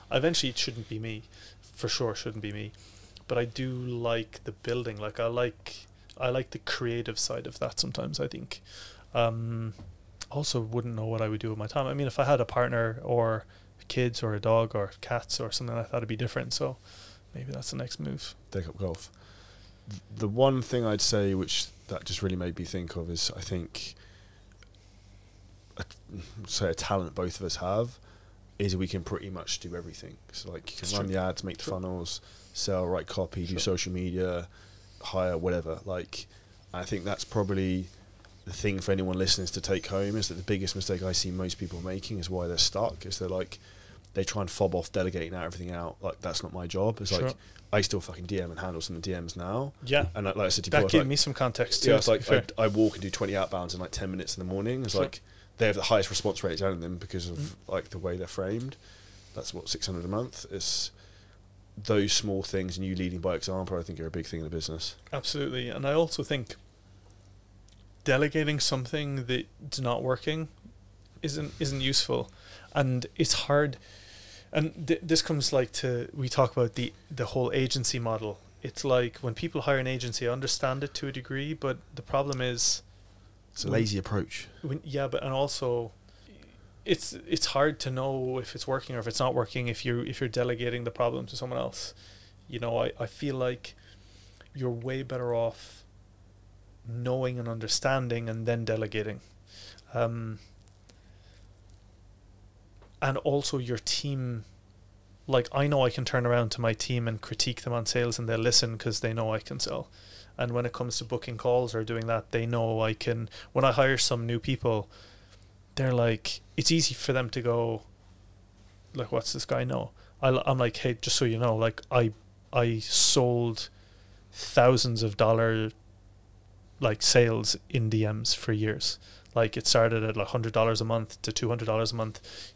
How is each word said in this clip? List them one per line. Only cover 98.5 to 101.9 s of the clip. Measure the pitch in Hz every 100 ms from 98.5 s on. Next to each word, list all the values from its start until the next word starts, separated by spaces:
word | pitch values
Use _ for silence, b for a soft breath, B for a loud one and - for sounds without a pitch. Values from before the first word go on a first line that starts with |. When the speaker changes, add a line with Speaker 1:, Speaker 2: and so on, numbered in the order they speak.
| 117
Speaker 1:
delegating. | 113 110 107 107 107 101 - - B B B B -
Um, | 120 117 117 113 107 B - - - b b b b b b b - - - -